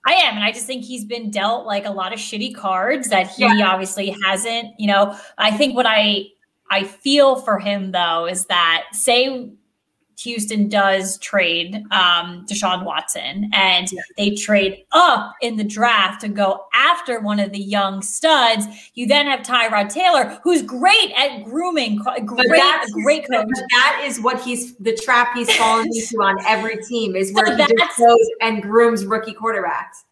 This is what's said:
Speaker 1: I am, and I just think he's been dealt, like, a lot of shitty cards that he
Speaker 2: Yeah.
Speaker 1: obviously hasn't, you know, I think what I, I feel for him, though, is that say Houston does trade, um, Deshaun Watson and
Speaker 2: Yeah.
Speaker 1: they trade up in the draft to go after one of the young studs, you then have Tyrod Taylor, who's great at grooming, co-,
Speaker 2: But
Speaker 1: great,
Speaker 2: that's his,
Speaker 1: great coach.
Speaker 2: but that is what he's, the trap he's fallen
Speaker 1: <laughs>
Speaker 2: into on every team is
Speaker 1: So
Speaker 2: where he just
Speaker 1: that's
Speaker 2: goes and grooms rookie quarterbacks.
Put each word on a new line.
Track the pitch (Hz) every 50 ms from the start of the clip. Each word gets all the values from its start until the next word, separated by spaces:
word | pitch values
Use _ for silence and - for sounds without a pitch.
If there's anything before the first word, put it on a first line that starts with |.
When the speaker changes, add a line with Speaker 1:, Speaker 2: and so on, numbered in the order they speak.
| -
Speaker 1:
I | 269 339
am, | 370 339 262 214
and | 208 208
I | 214
just | - 240 -
think | - 262 247 -
he's | - 254 233 208
been | 208 240 233 226 208
dealt, | 208 202 196 214 233 - -
like, | 220 202 202 202
a | 208
lot | 196 190 185 190
of | 233 214
shitty | - - 233 208 240 254 -
cards | - - 190 185 185 190 233 294 269 247 -
that | 214 190 185
he | 190 - - 214
Speaker 2:
Yeah. | 208 208 208 208 185
Speaker 1:
obviously | 190 190 190 190 - 202 196 196 202 - 190
hasn't, | 190 196 190 214 233 226 233 233 233 -
you | - 214
know, | 208 202 196 208 202 - - - - -
I | - 208 220
think | 208 208 294 262 240
what | 240 247
I, | 226 220 214 214 208 202 196 196 - _ _ _ _ _ _ _ _
I | 196 196 196
feel | 196 - _ _ 277 277 294 277 269 254
for | 254 - 226 208 185
him, | 185 202 202 202 196 190
though, | 185 180 175 170 165 165 170 170
is | 185 185 -
that | - 185 175 170 165 160 160 - -
say | - - - - 240 247 254 269 269 254 - 208 - _ _ _ _ _ _ _ _ _ _ _ _ -
Houston | - 240 233 226 208 - 220 208 202
does | 208 208 202 196 196 190 190 190 190 - -
trade, | - - - 196 180 170 165 170 170 180 196 214 - -
um, | 202 196 185 175 175 170 175 180 175 175 - -
Deshaun | 208 208 208 185 185 180 190
Watson | 170 147 156 - - - - - 131 160 196 208 208 214
and | 202 196 190 180 180 185 185
Speaker 2:
Yeah. | 190 180 - - -
Speaker 1:
they | - 202 202
trade | 208 - - - 208 202 190 190 196 - _ _
up | - 320 349 339 254 214 208 - - -
in | 247 240 226
the | 214 214
draft | 190 208 208 226 240 226 208 190 185 202 -
to | -
go | 214 202 202 202 190 196 - - - -
after | 240 269 320 349 339 - 269 240 226
one | 208 208 208 208
of | 202 196
the | 202 202
young | 196 196 208 202 196 190 190 190
studs, | 190 - - - - 320 311 277 247 226 226 208 208 - - - - - _
you | 233 247
then | 214 285 285 285
have | 285 269 262
Tyrod | - - 247 240 226 220 214 208 202 208
Taylor, | - 320 370 359 349 269 220 208 - - -
who's | 339 359 302 226
great | - 254 247 285 370 427 453 381 - -
at | 247 277 285 247 214 -
grooming, | 220 240 311 349 359 330 302 247 220 208 208
co-, | - 240 247
Speaker 2:
But | 247 214
Speaker 1:
great, | 208 247 247 254 233 220 220
Speaker 2:
that's | 269 285 311 320 -
his, | - 208 214 214
Speaker 1:
great | 277 302 311 294 254
coach. | 254 220 214
Speaker 2:
but | 220 254 262 254 254
that | 247 247 262 294 285 277 285
is | 277 226 233
what | 214 247 247 -
he's, | - 247 247 240 - - -
the | - 196 226 220
trap | 220 - - 247 240 240 240 240
he's | 247 233 214 220
fallen | - 226 220 226 226 220
Speaker 1:
<laughs> | 226 226
Speaker 2:
into | 226 220 - 226 220 202
on | 196 190 185 -
every | 214 220 196 220 226 226 - -
team | - 247 233 220 196 180
is | 190 190 190
Speaker 1:
So | 196
Speaker 2:
where | 392 - -
he | -
just | - 294 269 233
Speaker 1:
that's | 226 233 226 - -
Speaker 2:
goes | 233 233 233 233 226 226 - -
and | 226 226 214 202 190
grooms | 202 220 233 233 233 233 202 196
rookie | 196 220 214 214 226 202
quarterbacks. | - 220 226 220 196 180 165 143 - - - - - _ _